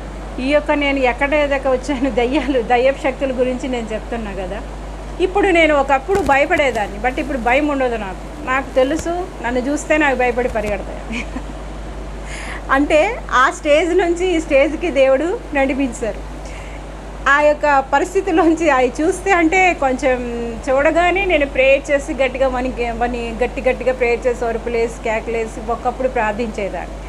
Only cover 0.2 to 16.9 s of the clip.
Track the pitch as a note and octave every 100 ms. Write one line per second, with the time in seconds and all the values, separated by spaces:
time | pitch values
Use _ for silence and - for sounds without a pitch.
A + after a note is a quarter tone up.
0.2 | - - B3+ D4 D4+ D4 C#4+ C#4 B3+ A3+
1.2 | C#4+ D4+ C#4+ C4+ C4+ B3+ C4+ C4 C4+ A3+
2.2 | A#3+ D4 B3+ C4+ G#3+ B3 B3+ C4+ D4+ -
3.2 | C4+ B3 B3+ B3 C#4 B3 A3 G#3+ - A#3
4.2 | G#3+ F#3+ F3+ G3+ - - - - - -
5.2 | F#4 G4+ G4+ F4 D#4+ D4 C4+ C4+ C#4 G4+
6.2 | C#4+ C4+ D4+ E4+ C#4 A#3 G3 G3+ A#3+ C4
7.2 | C4+ C#4 A3+ C4 D4 C#4 B3+ A3+ G3 F3+
8.2 | - - B3+ C4 C4 C4+ C4 D#4 E4 F4
9.2 | F#4 - A#3 B3 B3 D4 - D#4 D4 B3
10.2 | B3 A#3 B3 A3 G#3 G3 F3+ - - A#3
11.2 | - C4 - - - - - - - -
12.2 | - - - - - C4+ D4 D#4 G4 B4
13.2 | - B3 C#4 E4 D4+ D4 E4+ F4+ F4 E4+
14.2 | F#4 E4 D#4+ C#4 D4 D#4 F4 C4+ C4+ C4+
15.2 | D#4+ A#4 - D4 C4+ C#4 C4+ A3 A3 F#3+
16.2 | - - - - - - -